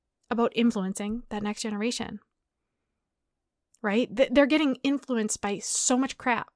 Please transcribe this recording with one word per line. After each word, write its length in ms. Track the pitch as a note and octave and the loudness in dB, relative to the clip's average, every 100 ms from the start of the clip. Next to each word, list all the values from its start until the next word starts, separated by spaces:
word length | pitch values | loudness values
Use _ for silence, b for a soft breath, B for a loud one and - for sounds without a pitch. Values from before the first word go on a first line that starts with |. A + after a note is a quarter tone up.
| _ _ - | _ _ -6
about 220 | A3+ A#3 - | 0 0 2
influencing 640 | A#3 A3 F#3+ G3 G#3 A#3 - | 2 2 -2 -4 -6 -8 -8
that 160 | G#3 | -8
next 180 | G#3 G#3+ | -6 -6
generation? 560 | A3 G#3 A3+ - - G#3 _ _ _ _ _ _ _ _ _ _ _ _ _ _ _ _ | -6 -4 -4 -4 -6 -10 _ _ _ _ _ _ _ _ _ _ _ _ _ _ _ _
Right? 340 | G#3+ G#3+ B3+ G#3+ | -2 0 0 2
Th-, 140 | C4+ | 4
they're 140 | B3+ C#4 | 6 6
getting 320 | D#4 D4 B3+ | 4 2 0
influenced 580 | C#4 C#4 - A#3 G#3+ - | 0 -2 -2 -2 -2 -4
by 180 | G3+ G3+ | -4 -4
so 380 | - - - B3+ | -4 -2 2 2
much 220 | C4 - | 0 -2
crap. 300 | C4 A3+ - | -2 -2 -4